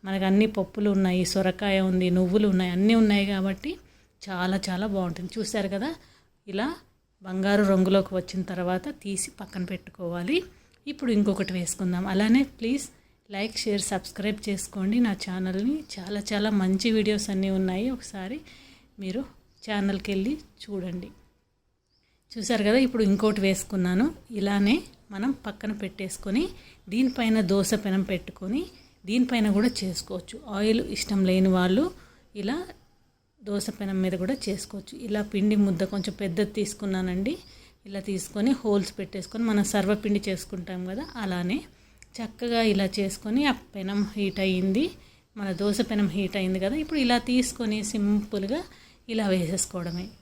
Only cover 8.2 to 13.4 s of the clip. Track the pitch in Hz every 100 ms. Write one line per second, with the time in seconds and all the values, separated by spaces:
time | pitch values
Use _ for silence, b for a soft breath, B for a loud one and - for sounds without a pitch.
8.2 | 180 185 180 180 180 185 185 294 202 190
9.2 | - - 202 190 180 185 - - 175 175
10.2 | 175 320 359 b b b - 285 254 214
11.2 | 208 196 190 185 175 - 185 180 185 185
12.2 | 214 240 269 - 226 277 - b b b
13.2 | _ 196